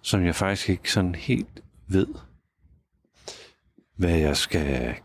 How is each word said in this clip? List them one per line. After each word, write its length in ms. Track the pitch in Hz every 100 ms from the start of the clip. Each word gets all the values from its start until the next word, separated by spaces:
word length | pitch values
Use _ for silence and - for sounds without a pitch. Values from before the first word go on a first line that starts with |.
som 240 | - 101 87
jeg 100 | 76
faktisk 340 | 95 98 -
ikke 220 | 92 -
sådan 240 | - 90 87
helt 480 | - 127 - - - _ -
ved, 200 | 95 - - - _ _ _ _ _ _ _ _ _ - - - _ _ _ _ -
hvad 200 | 87 82
jeg 200 | 76 71
skal 580 | - 85 71 65 60 -